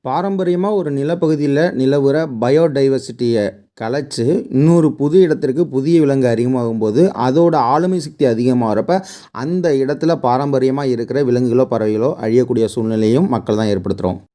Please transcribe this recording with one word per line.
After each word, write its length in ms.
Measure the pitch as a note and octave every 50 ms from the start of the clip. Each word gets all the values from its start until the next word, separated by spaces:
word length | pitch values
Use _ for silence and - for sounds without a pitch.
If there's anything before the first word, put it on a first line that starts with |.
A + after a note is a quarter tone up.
| _
பாரம்பரியமா 640 | C3 C3 E3 F3 G3 G3 F#3+ F#3 F3 F3 F3 F#3 G#3 G#3+
ஒரு 180 | G3 E3+ D3+
நிலப்பகுதியில 720 | C#3+ C#3 C#3 D3+ E3+ F3 F3+ D#3 D#3 C#3+ D3 C#3 C#3 C#3+ E3 F3+ -
நிலவுற 500 | B2+ C3 C3 C#3 C#3+ C#3 C#3 C#3 D#3 D#3+ D3 B2+ A2
பயோடைவர்சிட்டியை 1040 | A#2+ B2 C#3 D#3 E3 E3 C#3 C#3 C3+ C3+ C3+ B2+ - - A#2 - B2 A#2 A#2 G#2+ G#2 G2 - - _ _ _ -
கலைச்சு 460 | A2+ A2+ B2+ D3 C#3 C#3 - - A#2 C3 F3 A3+ - -
இன்னொரு 400 | - C3 C#3+ D#3+ E3+ E3+ D#3 D3+ -
புது 260 | - C#3 D3 D#3 F#3+
இடத்திற்கு 440 | F#3 D#3+ D#3 - - C3 B2+ D#3 F3 C#3
புதிய 320 | B2+ C3+ C3+ D#3 E3+ E3
விலங்கு 280 | D3+ C#3 C#3 C3+ B2+ B2
அறிமுகமாகும் 540 | A#2 A2 A#2+ B2 C3 B2 A#2+ A#2 A2+ A2
போது 220 | A2 G#2+ G#2 C3+ F3 - - - A#2+
அதோட 280 | C3 C3 D#3+ E3+ E3+ D#3+ D3 A#2+ A#2+ C#3
ஆளுமை 260 | D#3 F3 F#3 F#3 F3+
சக்தி 260 | C#3+ D3+ - - D3
அதிகமாகிறப்ப 720 | B2 A#2 A2 B2 B2+ B2+ B2 A#2 A2 G#2 G#2 C3 D3 F3 F#3+ F#3+ - - - - - _ A2 B2+
அந்த 300 | D#3 F3 F#3 F3 E3+ C#3+
இடத்துல 420 | C3+ C3+ C3 D3 B2+ D#3+ D#3+ E3 C#3
பாரம்பரியமா 680 | - B2 A#2+ C3 C#3+ C#3+ C3+ C3 B2+ C3+ C3 C#3+ C#3+ C3
இருக்கிற 360 | B2 A2+ A2+ - - C#3 C#3+
விலங்குகளோ, 420 | B2 B2 A#2+ B2+ B2 A#2 B2+ C3 -
பறவைகளோ 420 | A#2+ A2 G#2+ G#2+ G#2+ G#2+ A#2 C#3+ E3+ -
அழியக்கூடிய 480 | - A2 A2+ B2+ B2 B2 A#2+ A#2 A2+
சூழ்நிலையும் 640 | G#2 - B2 A2 A2+ A2 A2 A2 G#2+ A#2 C#3+ F#3 G3 B2+
மக்கள் 240 | A#2 A#2+ - G#2+ G#2+
தான் 100 | A2 G#2+ G2+
ஏற்படுத்துறோம். 460 | F#2+ F#2 G2 F#2 - - A2 G2+ F#2+ - _